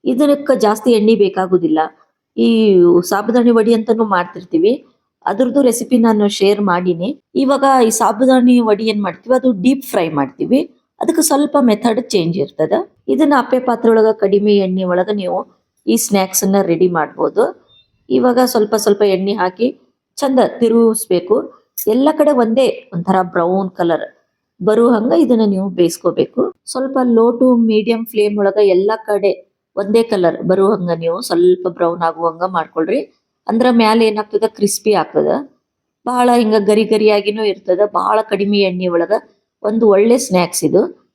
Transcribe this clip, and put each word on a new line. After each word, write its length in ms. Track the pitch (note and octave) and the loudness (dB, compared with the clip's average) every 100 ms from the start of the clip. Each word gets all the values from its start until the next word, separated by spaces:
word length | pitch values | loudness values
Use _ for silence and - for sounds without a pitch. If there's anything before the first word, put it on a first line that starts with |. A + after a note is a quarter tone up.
ಇದಕ್ಕ 460 | - B3 D4 C#4+ C#4+ C4 | -4 0 0 0 0 0
ಜಾಸ್ತಿ 320 | G#3+ A3 B3+ | 0 0 2
ಎಣ್ಣೆ 240 | A3+ G#3+ | 2 4
ಬೇಕಾಗುದಿಲ್ಲ. 640 | A3 G3 G3 F#3+ F3+ E3 D#3 D#3 _ _ _ _ - | 2 2 0 0 0 0 -2 -2 _ _ _ _ -2
ಈ 380 | A#3 A3+ A3 F#3 F3 F3 | 0 2 4 6 6 4
ಸಾಬುದಾಣಿ 480 | F3 G3+ A3 A#3+ A#3+ | 0 -4 0 2 2
ವಡಿ 220 | A#3 A3 | 2 2
ಅಂತಾನೂ 300 | A3+ A3 A3+ | 0 0 -2
ಮಾಡ್ತಿರ್ತೀವಿ, 800 | A3 F#3 F3+ - F3+ D#3+ F#3+ C4+ _ _ _ _ | 0 -2 -4 -12 -4 0 0 -2 _ _ _ _
ಅದ್ರದ್ದು 360 | - G3+ B3 C4+ | -6 -2 0 2
ರೆಸಿಪಿ 360 | B3+ A3+ - B3 | 0 0 -2 0
ನಾನು 300 | A3+ G#3+ G3+ | 2 2 0
ಶೇರ್ 340 | G3+ G3 G3+ | 2 0 2
ಮಾಡೀನಿ. 600 | G3+ F3 F3+ E3 G3 D4+ _ | 0 -2 -2 -4 -6 -10 _
ಇವಾಗ 280 | B3+ C4+ C#4 C4+ C4 | -2 0 0 2 4
ಈ 40 | A3+ | 2
ಸಾಬುದಾಣಿ 720 | G#3 A3 G#3+ C4 C4 B3 B3 | 2 -2 0 2 4 4 4
ವಡಿ 260 | A3 G#3 | 2 0
ಏನ್ 180 | A3+ G#3+ | 0 -2
ಮಾಡ್ತೀವಿ 320 | G3 E3+ A#3 | -6 -8 -2
ಅದು 160 | C4 B3+ | 0 0
ಡೀಪ್ 340 | G3 B3 C#4 | 0 0 -2
ಫ್ರೈ 240 | - G#3 E3 | -4 -4 -2
ಮಾಡ್ತೀವಿ, 680 | D3+ C3+ - - C4 - _ _ _ | -2 -6 -6 -2 -2 -2 _ _ _
ಅದಕ್ಕೆ 200 | - E4 | -2 -2
ಸ್ವಲ್ಪ 360 | - C#4+ D4 C#4+ | 0 0 0 2
ಮೆಥಡ್ 480 | B3 G#3 A#3+ A3 A#3 | 2 0 0 -2 -2
ಚೇಂಜ್ 280 | G3+ E3 F3+ | -2 -2 -4
ಇರ್ತದ. 340 | - - D#3 G#3+ G4+ _ - | -6 -4 -2 -2 -6 _ -4
ಇದನ್ನ 260 | B3+ D4+ C#4 | 0 2 0
ಅಪ್ಪೆ 220 | - B3+ | 0 -2
ಪಾತ್ರೆ 320 | B3+ A#3 A3+ | -2 0 2
ಒಳಗ 140 | A3 A3 | 2 2
ಕಡಿಮೆ 440 | A3 G3 G3+ G#3 | 0 0 0 2
ಎಣ್ಣೆ 280 | G3+ F#3+ F#3 | 2 0 -2
ಒಳಗ 260 | F#3 F3+ F#3 | -2 -2 -2
ನೀವು 520 | G#3 F3+ F3+ - _ _ _ G#3 | -4 -4 -6 -8 _ _ _ -2
ಈ 80 | |
ಸ್ನ್ಯಾಕ್ಸ್ 480 | A3+ - G3+ F#3+ - | -2 0 -2 0 -2
ಅನ್ನ 120 | G3 G3 | 0 0
ರೆಡಿ 260 | F3+ E3+ F3+ | 0 0 0
ಮಾಡ್ಬೋದು. 800 | E3+ D3 - - F#3+ C4+ - _ _ _ _ _ | 0 -4 -4 -4 0 -2 -4 _ _ _ _ _
ಇವಾಗ 300 | B3+ B3 A#3+ | 0 0 0
ಸ್ವಲ್ಪ 300 | B3+ A#3 G#3+ | 0 0 0
ಸ್ವಲ್ಪ 260 | A3 G#3+ G3+ | 0 0 2
ಎಣ್ಣೆ 320 | G#3 F#3+ G3 | 2 0 -2
ಹಾಕಿ 460 | G#3 F#3 F#3 A#3+ - _ _ _ | -2 -4 -2 -6 -6 _ _ _
ಚಂದ 240 | - C#4 B3+ G#3 - | -6 0 2 0 0
ತಿರುಗಿಸ್ಬೇಕು. 1000 | A#3 A#3 A3+ A3 - F3+ - B3 - _ _ - - | 2 4 2 0 -2 -4 0 -2 -2 _ _ -6 -2
ಎಲ್ಲ 220 | A#3+ C#4 D#4 | 0 0 2
ಕಡೆ 140 | D4 | 0
ಒಂದೇ 580 | C4 A3+ A#3 C4 - _ | 2 0 2 0 -2 _
ಒಂಥರ 220 | F3 F3 F#3+ | -8 -2 -2
ಬ್ರೌನ್ 480 | F3+ F3 E3+ F#3+ F#3+ | -2 -2 -2 -2 -4
ಕಲರ್ 320 | - F3 D#3+ - _ _ _ _ _ | -4 -2 -2 -6 _ _ _ _ _
ಬರೋ 260 | F#3 G#3+ A#3 | 0 2 2
ಹಂಗ 240 | A3+ A#3 | 2 0
ಇದನ್ನ 280 | E4+ C4 A#3 | 0 2 2
ನೀವು 240 | G#3+ F#3+ G3 | 0 -2 -4
ಬೇಯಿಸ್ಕೋಬೇಕು. 840 | F3+ E3+ - C3 E3 - A#3+ F#4 - | -2 -2 0 -4 -2 -4 -2 -4 -6
ಸ್ವಲ್ಪ 320 | - C4 C4+ C4+ | -10 -8 -4 -2
low 380 | B3 A3+ A#3 A#3+ | 0 2 2 2
to 160 | B3+ A#3+ | 2 2
medium 420 | A3+ G#3+ G#3+ A3+ | 2 0 0 -4
flame 400 | A3+ G#3+ G#3 G#3 | -4 -2 -2 0
ಒಳಗ 180 | G3 G3 | 0 2
ಎಲ್ಲ 300 | G3+ F3+ G3+ A3 | 2 2 0 -4
ಕಡೆ 480 | G#3+ G3+ G3 - _ _ _ | -4 -2 -2 -4 _ _ _
ಒಂದೇ 280 | - G3 A3+ | -8 -2 0
ಕಲರ್ 400 | A3+ G3+ E3+ - | 0 0 0 -2
ಬರೋ 320 | F3 F#3 G3 | -2 2 2
ಹಂಗ 160 | G#3+ F3 | 0 -4
ನೀವು 260 | E3+ E3 F3+ | -4 -4 -6
ಸ್ವಲ್ಪ 460 | - E4+ F4+ F4+ B3+ | -4 2 2 2 -4
ಬ್ರೌನ್ 340 | E3+ E3+ F3 | -2 -4 -2
ಆಗುವಂಗ 420 | E3 D#3+ E3 D#3+ F#3 | -4 -2 -6 -4 -6
ಮಾಡ್ಕೊಳ್ರಿ. 520 | F3+ D#3 D#3+ D#3+ B3+ - _ _ _ - | -4 -6 -6 -4 -4 -6 _ _ _ -6
ಅಂದ್ರ 180 | A3+ B3 | 0 2
ಮ್ಯಾಲೆ 360 | A#3 A3 A3+ A3+ | 2 2 2 0
ಏನಾಗ್ತದ, 360 | G#3+ G#3 G#3 A3 | -2 -4 -4 -4
ಕ್ರಿಸ್ಪಿ 460 | - G3+ - G#3+ | -2 -4 -2 0
ಆಗ್ತದ, 340 | G3 D3+ D3+ D3+ D#3+ - _ _ _ _ _ B3 | 0 0 -2 0 -2 -6 _ _ _ _ _ -6
ಬಹಳ 220 | B3 B3 | 0 2
ಹಿಂಗ 180 | A#3+ G#3+ A3 | 2 2 0
ಗರಿ 240 | G3 G#3+ | 2 0
ಗರಿಯಾಗಿನೂ 600 | G#3+ G#3+ G#3+ G#3 G3+ G#3+ | 2 2 2 2 -2 -4
ಇರ್ತದ. 360 | G#3+ G3 - F3+ G#3 | -4 -4 -4 0 0
ಬಹಳ 260 | F#3 F#3+ A3 | 0 -2 -2
ಕಡಿಮೆ 380 | G#3+ G3 G3+ G#3 | 0 -2 0 0
ಎಣ್ಣೆ 280 | F#3+ F3+ F#3 | 0 -2 -2
ಒಳಗ 240 | E3+ E3+ A3 _ _ _ _ | -2 -2 -4 _ _ _ _
ಒಂದು 240 | G#3 A3+ A3 | -4 0 2
ಒಳ್ಳೆ 300 | G3 A3+ A#3+ | 4 4 0
ಸ್ನ್ಯಾಕ್ಸ್ 460 | B3 F3+ E3+ - | 0 -2 -2 -2
ಇದು. 460 | D#3 F3+ D#4 - _ | 0 0 0 -8 _